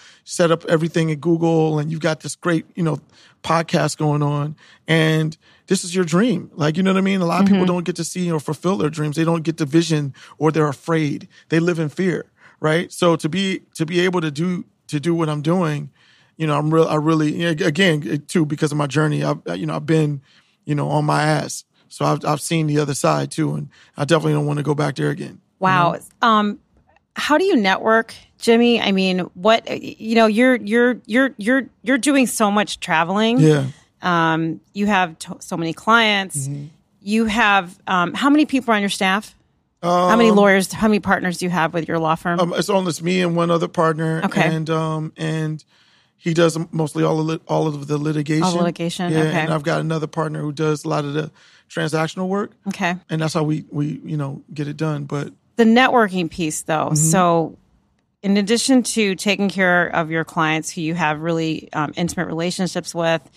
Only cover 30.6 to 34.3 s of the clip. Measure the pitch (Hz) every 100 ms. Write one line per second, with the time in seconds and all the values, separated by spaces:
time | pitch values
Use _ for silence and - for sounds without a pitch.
30.6 | 208 233 240 214 - 220 269 - 202 269
31.6 | 240 _ - 262 240 277 247 - 208 208
32.6 | 202 - - 160 165 196 226 240 156 147
33.6 | 131 - _ _ - 170 165